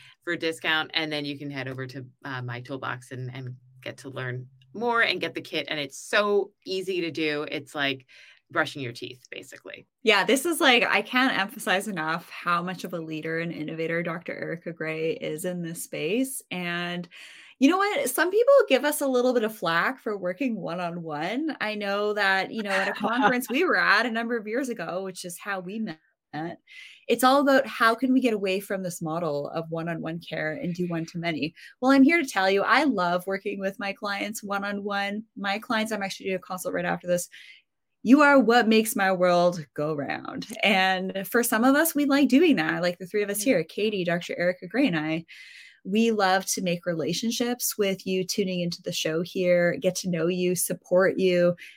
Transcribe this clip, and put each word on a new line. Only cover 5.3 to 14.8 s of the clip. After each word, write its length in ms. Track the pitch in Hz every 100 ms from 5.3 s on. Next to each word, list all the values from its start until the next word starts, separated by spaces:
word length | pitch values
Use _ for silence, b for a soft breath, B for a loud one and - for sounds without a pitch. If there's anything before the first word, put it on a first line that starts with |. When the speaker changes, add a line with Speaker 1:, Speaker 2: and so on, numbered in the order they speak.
Speaker 1:
the 60 | 160
kit. 260 | - 156 -
And 120 | 156
it's 180 | 139 -
so 540 | - 220 208 202 190 _
easy 360 | - 190 180 180
to 100 | 165
do. 340 | 156 156 147 147
It's 240 | 147 131
like 320 | 151 139 131 - B B B _
brushing 300 | 165 143 147
your 100 | 127
teeth, 320 | 120 - - _
basically. 520 | - - - - - - _
Speaker 2:
Yeah, 180 | 214 202
this 240 | 180 262 349
is 140 | 320
like, 240 | 302 247
I 180 | - 208
can't 340 | 214 254 262 -
emphasize 520 | 196 - - 185 208
enough 420 | 180 156 170 -
how 320 | - - 175
much 220 | 175 180
of 80 | 180
a 80 | 175
leader 400 | 160 156 160 165
and 120 | 170
innovator 480 | - 151 160 165 170
Doctor 280 | 175 165 170
Erica 400 | - - 170 175
Gray 400 | 165